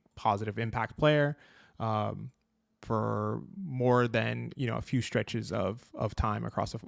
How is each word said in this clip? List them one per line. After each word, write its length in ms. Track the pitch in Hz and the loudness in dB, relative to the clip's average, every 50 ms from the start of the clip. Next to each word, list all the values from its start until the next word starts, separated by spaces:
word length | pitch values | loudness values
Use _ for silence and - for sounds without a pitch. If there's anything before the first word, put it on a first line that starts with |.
| _ _ _ | _ _ _
positive 440 | - - 110 101 104 110 107 98 110 | 0 2 2 2 2 0 -4 -2 -2
impact 380 | 117 110 - 120 110 - - | -4 -2 -2 -2 -4 -4 -2
player, 400 | - 151 151 151 147 143 143 147 - - - - - - _ _ - | 4 4 6 6 6 4 2 0 -4 -12 -20 -20 -20 -20 _ _ -6
um, 500 | 113 110 107 107 104 107 104 98 113 127 _ _ _ _ _ _ _ _ _ _ - | -2 -2 0 0 0 -2 -4 -8 -10 -14 _ _ _ _ _ _ _ _ _ _ -4
for 580 | - 113 110 113 110 110 104 107 107 113 - - - - 202 190 | -2 0 0 0 0 0 0 -2 -2 -4 -4 -8 -10 -12 -10 -8
more 440 | 156 127 127 123 123 123 123 120 | -6 -2 2 4 6 6 6 6
than, 440 | 117 113 113 113 117 117 117 120 117 - | 4 2 0 0 0 -2 -4 -6 -8 -4
you 120 | - 127 | -4 -2
know, 100 | 113 117 | -2 -2
a 40 | 110 - | -4 -2
few 180 | - 139 123 | 0 0 0
stretches 500 | - - - 117 107 - - 110 110 - | 0 2 0 0 0 0 -4 -4 -4 -2
of, 300 | - 107 95 95 113 123 - - - | -2 0 0 -2 -2 -4 -10 -14 -6
of 200 | - 120 110 - | -2 -2 -2 0
time 300 | - - 107 104 110 117 | 0 0 0 0 -2 -4
across 300 | 113 - 101 104 - - | -4 -2 -2 -2 -2 -4
a, 40 | 113 - | -10 -12